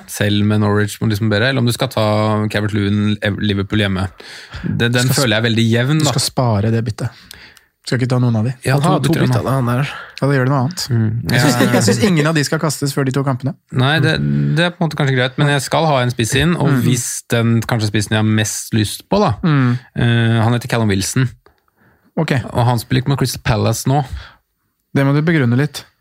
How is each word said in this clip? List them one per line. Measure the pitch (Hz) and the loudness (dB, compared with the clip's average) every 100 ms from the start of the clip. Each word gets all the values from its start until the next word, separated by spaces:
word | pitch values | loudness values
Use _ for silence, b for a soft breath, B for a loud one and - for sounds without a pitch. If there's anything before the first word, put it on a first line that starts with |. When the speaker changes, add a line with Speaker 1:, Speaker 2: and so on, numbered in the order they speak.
| - | -4
Speaker 1:
selv | - 104 104 104 | -4 -2 0 2
med | 107 | 2
Norwich | 107 104 104 - | 2 0 -2 -4
må | 110 | -4
liksom | 104 110 | -2 0
bedre, | 104 123 | 0 0
eller | 135 | 0
om | 120 | 0
du | |
skal | 113 131 | 0 -2
ta | - 107 107 107 107 107 | 0 0 2 2 0 -2
Calvert-Lewin | 107 104 104 101 104 104 104 107 98 104 | -2 -2 0 0 0 0 0 -2 -2 -2
Liverpool | 101 98 107 | -2 -2 -2
hjemme. | 101 95 92 - B B B B | 0 -2 -4 -8 B B B B
Det, | - 101 117 | -6 -2 0
den | 123 127 | 2 0
Speaker 2:
Du | |
skal | - 131 | 0 0
Speaker 1:
føler | 107 | 0
jeg | |
er | 117 | 0
veldig | 110 113 | 2 2
jevn, | 117 127 156 | 2 2 0
Speaker 2:
Du | 147 | 0
Speaker 1:
da. | 135 | 0
Speaker 2:
skal | - | -2
spare | - 120 104 113 | 0 0 2 0
det | 113 117 | 0 -2
byttet. | - 120 | -6 -8
Du | - - - - - _ _ - | -10 -20 -20 -20 -20 _ _ -6
skal | 127 | -2
ikke | 123 | 0
ta | 127 | 0
noen | 123 113 | 2 0
av | 113 | -2
de. | 127 - | -4 -2
Speaker 1:
Ja, | 139 | 0
Speaker 3:
Han | 156 | 2
har | 185 | 2
Speaker 1:
to | 139 | 2
Speaker 3:
to | |
Speaker 1:
bytter, | 156 127 | 2 2
Speaker 3:
bytter, | 120 107 | 0 0
Speaker 1:
ja. | 135 | 0
Speaker 3:
han | 120 | 0
der. | 123 143 B B B | 0 -2 B B B
Speaker 2:
Ja, | 135 | 0
det | 139 | 2
gjør | 127 | 2
det | 143 | 0
noe | |
annet. | 127 - - | -2 -4 -2
Speaker 1:
Mm. | 117 110 113 - | 0 0 -2 0
Speaker 2:
Jeg | 120 | 2
synes, | - - | 4 4
Speaker 1:
Ja. | 123 240 | 2 2
Speaker 2:
jeg | - | 2
synes | 233 214 | 2 2
ingen | 160 147 | 2 2
av | 165 | 0
de | 135 | 0
skal | 160 | -2
kastes | 160 - 143 143 | -2 -2 -4 -2
før | 135 | -2
de | |
to | 139 | -2
kampene. | 139 127 147 196 - 135 | -2 -2 -4 -8 -6 0
Speaker 1:
Nei, | 131 156 | 2 2
det, | 160 147 147 143 143 147 | 2 2 0 0 0 0
det | 175 | 0
er | |
på | - | 0
en | 165 | -4
måte | 147 | 0
kanskje | 139 131 | 0 0
greit, | 127 - | 0 0
men | 143 | 0
jeg | 143 - | 0 0
skal | 147 156 | 0 2
ha | 139 | 2
en | 123 120 | 0 0
spiss | 113 131 | 0 0
inn, | 156 175 | 2 2
og | 139 | 2
Speaker 2:
Mm. | 131 | 2
Speaker 1:
hvis | 117 120 - - - | 2 0 -2 -8 -2
den | 120 117 113 | 0 2 2
kanskje | 110 120 104 | 0 -2 0
spissen | 110 104 107 | -2 0 0
jeg | |
har | 107 110 | 2 0
mest | 104 - - | 0 -6 -4
lyst | 113 107 - - | -2 -2 -4 -2
på | 196 | 0
da, | 196 110 | 2 0
Speaker 2:
Mm. | 170 147 123 123 B - | 0 2 2 0 B -2
Speaker 1:
eh, | 120 117 113 113 | 0 2 2 2
han | 110 120 | 2 0
heter | - | -2
Callum | 120 110 | 0 2
Wilson. | 98 98 - 170 - _ b b b b b b - | 0 0 -2 -2 -4 _ b b b b b b -4
Speaker 2:
Ok. | 160 131 - | -2 -2 -2
Speaker 1:
Og | - 120 | 0 0
han | 123 | 0
spiller | - 131 | 0 -2
ikke | 127 | 0
med | 135 | -2
Crystal | 131 - | -2 -4
Palace | - 107 110 113 - | -2 0 0 -2 0
nå. | 143 135 B B B _ _ _ _ _ 139 | -2 -2 B B B _ _ _ _ _ 0
Speaker 2:
Det | 139 | 2
må | |
du | 143 | 2
begrunne | 160 160 123 120 | 2 2 2 2
litt. | 147 - - _ | 0 -4 -18 _